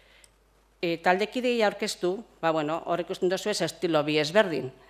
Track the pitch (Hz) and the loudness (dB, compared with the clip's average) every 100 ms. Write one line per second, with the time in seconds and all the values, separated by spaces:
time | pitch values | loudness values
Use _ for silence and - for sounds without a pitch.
0 | _ _ _ _ _ _ _ _ 175 165 | _ _ _ _ _ _ _ _ -4 0
1 | 185 185 208 254 247 240 208 202 214 - | 2 2 0 -2 -2 2 0 0 -6 -4
2 | 180 202 220 _ 165 160 151 165 - 170 | -4 -4 -8 _ 0 0 -2 -4 -2 -4
3 | 170 185 185 185 214 202 165 - 180 156 | -4 -2 0 0 -2 -2 -4 -2 0 2
4 | 147 151 151 196 202 151 127 - | 2 0 2 2 2 0 -4 -10